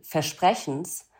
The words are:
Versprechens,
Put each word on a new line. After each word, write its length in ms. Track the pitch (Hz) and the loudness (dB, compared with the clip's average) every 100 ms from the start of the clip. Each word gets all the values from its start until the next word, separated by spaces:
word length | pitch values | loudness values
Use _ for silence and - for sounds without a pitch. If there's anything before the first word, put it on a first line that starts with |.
Versprechens, 1040 | - 160 151 - 180 226 - 139 175 - - | -6 -2 -2 2 2 2 -2 -6 -6 -10 -14